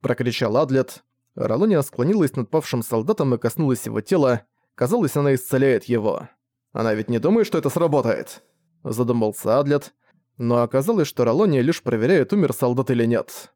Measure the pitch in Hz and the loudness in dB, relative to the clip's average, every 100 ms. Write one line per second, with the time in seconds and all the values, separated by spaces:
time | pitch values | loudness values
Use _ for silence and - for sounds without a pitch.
0 | - 120 120 113 117 113 151 131 127 - | -4 -2 -2 -2 -2 0 0 0 -2 -8
1 | _ _ _ - - 113 214 180 139 - | _ _ _ -6 -4 0 2 2 0 -2
2 | 127 214 151 - 117 160 - 127 113 117 | 0 2 0 -2 -2 -4 -2 -6 -2 -4
3 | 117 214 139 120 120 - 151 123 - 110 | -2 -2 0 0 -2 -2 0 0 -4 -8
4 | - 185 135 120 - _ _ - 127 233 | -2 2 2 0 -4 _ _ -4 -2 0
5 | 147 151 143 135 - 131 135 117 - 117 | 0 0 0 0 0 0 2 2 0 -2
6 | 107 - - _ _ _ _ - 113 107 | 0 -4 -8 _ _ _ _ -4 -2 -2
7 | 110 117 160 226 208 175 143 165 170 143 | -2 -2 2 2 2 0 -2 0 0 2
8 | 120 82 - - _ _ _ _ - 110 | 0 -2 -6 -16 _ _ _ _ -10 -4
9 | 120 120 110 104 - 120 143 143 - _ | 0 0 0 -2 0 0 2 0 -2 _
10 | _ _ _ _ 120 120 117 131 147 226 | _ _ _ _ 0 0 2 0 0 0
11 | 147 - 117 127 208 139 123 170 - 117 | 0 0 2 2 2 2 2 0 -2 0
12 | 117 185 127 208 151 131 127 123 131 123 | 2 2 2 2 0 0 0 0 0 2
13 | 117 117 - - - | 2 0 -2 -14 -20